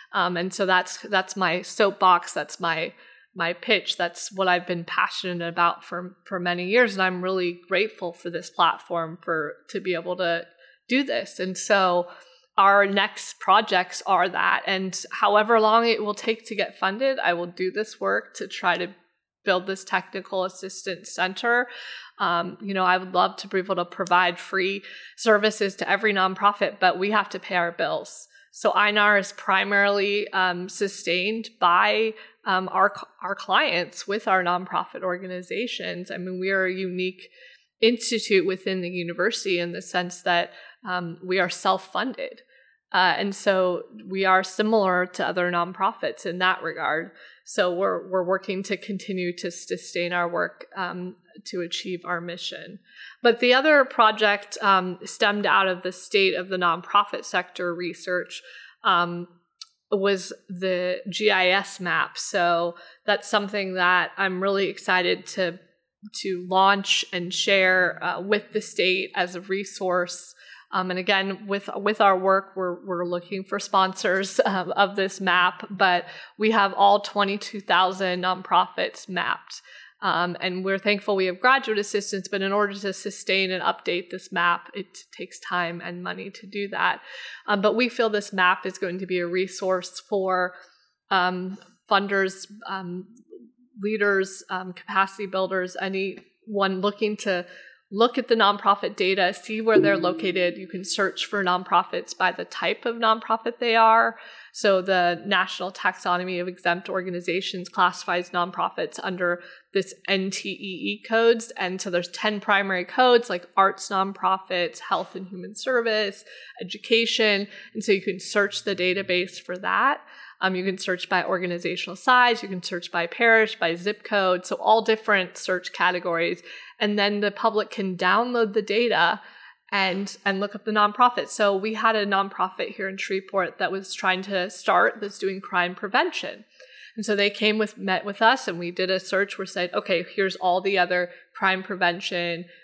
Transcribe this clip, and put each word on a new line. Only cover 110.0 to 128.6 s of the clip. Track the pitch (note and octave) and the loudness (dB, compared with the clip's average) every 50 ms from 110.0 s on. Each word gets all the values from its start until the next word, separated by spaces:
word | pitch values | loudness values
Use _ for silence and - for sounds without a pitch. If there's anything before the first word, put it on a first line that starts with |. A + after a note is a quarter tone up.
| - | -4
N | - G3 F#3+ F#3+ G3 | -2 -2 -2 -2 -2
T | F#3+ - - G3+ | -4 -6 -6 -8
E | F#3 | -10
E | - G#3 G3 F#3 E3 - G3+ G#3 G#3 - - | -10 -10 -10 -10 -6 -6 -6 -6 -6 -4 -2
codes. | A#3 A3+ A#3 A#3 A#3 A3+ A3+ - - | 0 4 4 4 4 2 0 -8 -6
And | - - F3+ F#3 F#3 | -6 -4 -4 -4 -6
so | - G#3 | -6 -4
there's | F3 E3+ F3 - | -4 -4 -4 -4
ten | - - - G#3+ G#3+ G#3 | -6 -6 -4 -4 -4 -2
primary | - - G#3 G3 G3+ G3 F#3+ F3+ F3+ | 0 2 2 2 2 0 -2 -4 -4
codes | - - - B3+ B3+ A#3+ A#3+ A#3+ - | -2 2 4 6 6 6 6 4 0
like | F#3+ F3 - - _ | -6 -6 -8 -2 _
arts | - G3 G3 F#3+ - - - | 4 4 4 2 -2 -6 -4
nonprofits, | G3+ F#3+ F#3+ G3 G3 - - F#3 F#3+ F#3+ - - F#3+ F3 F3 E3 - - | -2 -2 -2 -2 -2 -2 -2 0 0 -2 -2 -4 -2 -2 -2 -4 -6 -10
health | - - G3 F3 F#3 - - | -4 -2 -2 -2 -2 -4 -10
and | F#3 F#3+ | -12 -12
human | F3+ G3 F3+ F3+ F#3+ A3 | -12 -12 -12 -12 -12 -12
service, | - - C4+ B3+ A#3+ A#3 A#3 A3 G#3+ G#3+ G3 G3 - - - - - - - - - | -8 -4 -2 0 0 0 0 0 0 -2 -2 -4 -8 -14 -20 -20 -20 -20 -20 -16 -14
education. | - F3+ - G#3 - - A#3+ A3+ A#3 A3+ - - A3 G#3+ G3+ G3 G3+ G3+ - - - - - | -12 -12 -12 -12 0 2 4 4 4 2 2 2 2 2 2 2 -2 -4 -10 -16 -20 -14 -10
And | A3 G#3 | -4 0
so | - G3+ | 2 2
you | G3 - | 2 0
can | - F#3 F#3+ | -2 -6 -4
search | - - - G#3+ G3+ G3 - - - | -6 -2 0 0 0 0 -2 -4 -6
the | - G3 | -4 -4
database | F#3 F3+ F3+ F3+ G3 F#3+ - F3+ F3+ F3 E3+ - - | -2 0 0 0 -2 -2 -2 0 -2 -2 -4 -8 -12
for | - - F3+ | -12 -10 -10
that. | F#3 G3 G#3 F#3 F#3+ A3+ C4+ D4 - - - - - - - - - | -6 -2 0 2 2 2 2 0 0 -6 -14 -20 -20 -20 -20 -8 -4
Um, | F#3 F#3+ F#3+ | -2 -2 -2
you | F3+ F#3 | -2 -2
can | G3 F#3 F#3+ | -4 -4 -4
search | - - F#3 F3+ - - | -4 -4 -4 -4 -4 -2
by | G3 F3+ E3+ | 0 0 0
organizational | - F#3+ F3 F#3 F3+ F3 E3+ F3 E3+ F3 F3 - - G3 | 0 -2 -2 -2 -4 -4 -4 -4 -6 -6 -6 -8 -10 -10
size, | G3 - - B3+ B3 B3 B3 A#3 A#3 - | -2 2 4 6 6 6 6 4 0 -2
you | G3 | -6
can | G3 F3+ F3 | -8 -8 -8
search | - F#3+ F3+ F3 - - | -8 -8 -8 -8 -6 -4
by | F3 E3+ E3+ | -4 -4 -4
parish, | - - A#3+ A#3 A3+ A3+ A3 G#3+ - - | -2 2 4 6 6 6 6 4 0 -2
by | F3+ E3 E3+ | -2 -2 -2
zip | E3+ F3 G#3 G#3+ G#3+ - | -2 -4 -6 -6 -6 -6
code, | - G#3 G3+ F#3+ F#3 F#3 F3+ F#3 | -2 0 2 2 2 2 0 -2
so | - - | -4 -6
all | - - G3+ A3 A3+ A3 | 0 4 4 4 4 4
different | A3+ A3 A3 - - G#3 G3 F3+ F3 - | 2 0 0 2 2 2 2 2 -2 -6
search | - - - F#3 F3+ F3 - - | -8 -4 -2 -2 -2 -4 -6 -2
categories. | - F3+ F3+ F3+ F3 F3+ F#3 E3+ E3 E3+ E3+ F3 F3 - - - - - - - - | 2 2 2 2 0 -2 -2 0 0 0 0 -2 -4 -8 -14 -20 -20 -20 -20 -6 -2
And | G#3 G#3 G#3 | -2 0 2
then | G#3 G3+ G#3 G#3 G3+ | 2 2 2 2 0
the | G#3 G3+ G3 | 0 -2 0
public | - - - G#3 G#3 G3+ G#3 | 0 0 0 2 0 -2 -4
can | - - G3+ F#3+ F#3 | -4 -6 -4 -4 -2
download | F3 F#3+ F#3 F#3+ G#3+ A#3+ B3 B3 A#3+ A#3 G#3+ G3+ | 0 2 2 4 4 2 0 0 0 0 0 0
the | A3+ | -2